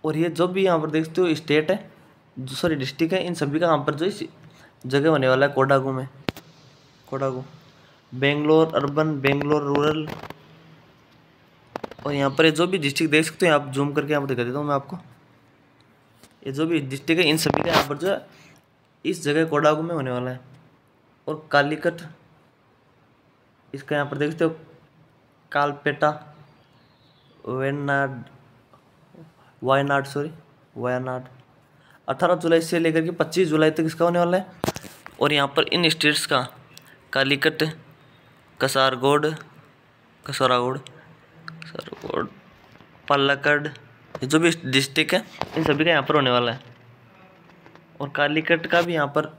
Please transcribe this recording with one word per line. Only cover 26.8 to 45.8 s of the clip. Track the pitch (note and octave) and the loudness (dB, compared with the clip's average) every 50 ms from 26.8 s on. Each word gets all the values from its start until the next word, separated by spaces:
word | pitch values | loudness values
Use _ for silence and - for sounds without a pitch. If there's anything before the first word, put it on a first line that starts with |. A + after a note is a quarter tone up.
| _ _ _ _ _ _ _ _ _ _ _ _ - | _ _ _ _ _ _ _ _ _ _ _ _ -10
वेनाड, | - B2 C3 C3+ C#3 C#3 D3 C#3+ C#3+ C#3 C#3 C#3 C3 C3 A#2+ A2 - - - _ _ _ _ _ _ - _ _ _ _ _ _ _ - - - - _ _ _ _ _ _ | -8 -6 -4 -2 -2 -2 -2 -2 0 0 0 0 -2 -4 -10 -14 -18 -20 -20 _ _ _ _ _ _ -20 _ _ _ _ _ _ _ -20 -20 -20 -20 _ _ _ _ _ _
वायनाड, | A#2+ B2+ C3+ C#3 C#3 C#3+ C#3 C#3 C3+ | 0 2 2 2 2 2 0 0 0
सॉरी, | C#3 - C#3+ C#3+ E3 D#3+ - - _ _ _ _ _ _ | -2 -6 -6 -6 -6 -10 -16 -20 _ _ _ _ _ _
वायनाड। | A#2 A#2+ B2 B2+ B2+ B2+ C3 B2+ B2+ B2+ - - - _ _ _ _ _ _ _ _ _ _ - _ _ | -6 -4 -4 -2 -2 -4 -6 -8 -10 -10 -14 -20 -20 _ _ _ _ _ _ _ _ _ _ -20 _ _
अठारह | - C3 - F3+ E3+ F3+ | -8 -2 0 2 0 2
जुलाई | E3 E3+ E3+ E3 E3 | 0 2 2 2 2
से | E3 E3 F3+ E3+ | 2 0 -2 0
लेकर | E3 E3 D#3+ E3 D#3+ | 0 2 2 0 -2
के | E3+ E3+ | -2 -2
पच्चीस | - E3 D#3+ - F3 F#3+ D#3+ | -2 -4 -2 2 0 0 2
जुलाई | D3+ D#3 D#3 D#3 | 4 4 4 2
तक | D#3 E3 D#3+ | 2 0 -2
इसका | D#3+ D#3+ - E3 | -2 0 0 0
होने | F3 E3+ F3 | 2 4 2
वाला | F3 F3 F3+ | 2 2 2
है। | F#3+ G3 - - - - - - - - - - - - - - - | -2 -2 -6 -8 -6 -6 -6 -6 -8 -16 -16 -20 -20 -20 -20 -4 -2
और | B2+ C#3+ D3 | 0 2 4
यहाँ | C#3+ C#3 | 2 2
पर | C#3 - D#3+ - | 2 0 0 0
इन | - - F3 F3 D#3 | 0 0 0 2 0
स्टेट्स | D#3 - - D3+ D3 D3 - | 0 2 0 0 2 0 -2
का | - D3+ C3 B2+ - - - - _ - - _ - - _ _ _ - | 0 0 0 0 -2 -12 -20 -20 _ -20 -20 _ -20 -20 _ _ _ -2
कालीकट, | C3+ C3+ C3+ C#3+ C#3 - D#3+ D#3+ - D#3 D#3+ D#3+ - - - - _ _ _ _ _ _ _ _ _ _ _ _ - | 0 2 2 0 2 0 0 0 0 -4 -4 -4 -12 -20 -20 -20 _ _ _ _ _ _ _ _ _ _ _ _ -2
कसारगोड, | - C3+ - C#3 C3+ C3+ C3 B2 B2 C#3 D3 D3 D3+ D#3 D#3+ D3+ - - - - - - _ _ _ _ _ _ _ _ _ _ - | -2 0 2 2 2 2 2 2 2 2 4 4 2 0 -4 -6 -12 -20 -20 -20 -20 -20 _ _ _ _ _ _ _ _ _ _ -14
कसौरागोड, | - C3+ - C3 B2+ B2 B2 B2 B2+ C3 C3+ | -10 -2 0 2 4 4 2 2 0 -4 -6
कसौरागोड, | - - - - - - - - - _ _ - - - - - - - - - - - - - - - - - - - - - - - - _ - - - - - _ - - - - | -8 -14 -20 -20 -20 -20 -20 -20 -20 _ _ -20 -18 -18 -18 -16 -18 -14 -14 -14 -12 -12 -16 -14 -10 -6 -4 -4 -4 -6 -10 -20 -20 -20 -20 _ -20 -20 -20 -20 -20 _ -20 -20 -2 0
पल्लकड़, | C#3+ C#3 C#3 C#3 C#3+ C#3 C#3 D3 D3 D3 D3 | 0 2 2 2 0 0 2 0 0 0 0
ये | D3+ C#3 - - - - _ - - - - B2+ | -6 -10 -14 -20 -20 -20 _ -20 -20 -12 -10 -4
जो | C3 D3+ D#3+ | 0 2 4
भी | E3+ E3 E3 E3 - | 4 2 0 0 -6
डिस्ट्रिक्ट | C3+ C3 C3+ C3+ C3+ - D3+ D#3 D#3 F3+ | 0 0 0 0 0 -2 -2 0 0 0
है, | G3 A3 - - - - - - | -2 -2 -6 -8 -8 -8 -4 -4
इन | D#3 D#3+ | -2 0
सभी | D3+ C#3+ C#3 | 0 2 2